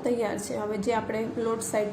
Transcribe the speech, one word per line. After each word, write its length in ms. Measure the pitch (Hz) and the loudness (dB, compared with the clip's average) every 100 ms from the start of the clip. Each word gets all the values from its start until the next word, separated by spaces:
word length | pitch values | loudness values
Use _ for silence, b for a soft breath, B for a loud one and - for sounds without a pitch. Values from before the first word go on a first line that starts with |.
તૈયાર 340 | 254 240 214 202 | 2 2 2 -2
છે. 180 | - 233 | -4 -4
હવે 200 | 214 214 | -2 -2
જે 160 | 214 | 2
આપણે 340 | 226 - 220 220 - | 2 2 -2 -2 0
લોટ 240 | 226 226 | 0 0
સાઈડ 280 | - 220 208 | 0 0 0